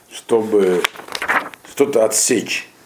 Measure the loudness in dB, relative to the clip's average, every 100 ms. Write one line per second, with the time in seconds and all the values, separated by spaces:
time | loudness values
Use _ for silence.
0 | _ -18 0 0 2 2 4 2 -2 -6
1 | -12 -8 -4 -2 -4 -12 -10 0 2 2
2 | 2 2 0 0 -2 -8 -10 -20